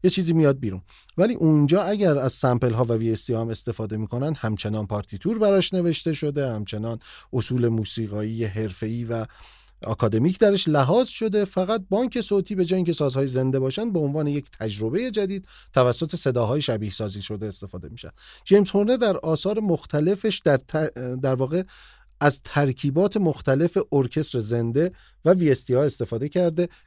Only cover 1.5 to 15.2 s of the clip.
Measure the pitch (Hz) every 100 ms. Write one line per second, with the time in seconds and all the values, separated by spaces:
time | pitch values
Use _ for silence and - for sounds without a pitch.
1.5 | 151 143 185 180 208 190 139 131 - 131
2.5 | 123 123 113 117 113 113 110 - 113 113
3.5 | 110 - 113 107 107 110 120 147 147 110
4.5 | 104 107 107 104 104 - 98 - 226 208
5.5 | 196 - 185 170 156 165 151 151 143 135
6.5 | 110 101 107 113 113 - - - 127 -
7.5 | 127 120 113 104 - 107 104 107 113 110
8.5 | 104 107 92 110 120 113 117 110 - -
9.5 | - - _ 110 113 110 110 156 180 208
10.5 | 196 160 147 131 226 254 - 220 208 196
11.5 | 190 185 226 185 196 254 240 - 202 190
12.5 | 190 170 185 170 156 143 135 139 127 131
13.5 | 135 131 202 226 175 143 151 147 143 -
14.5 | - 110 104 110 175 254 214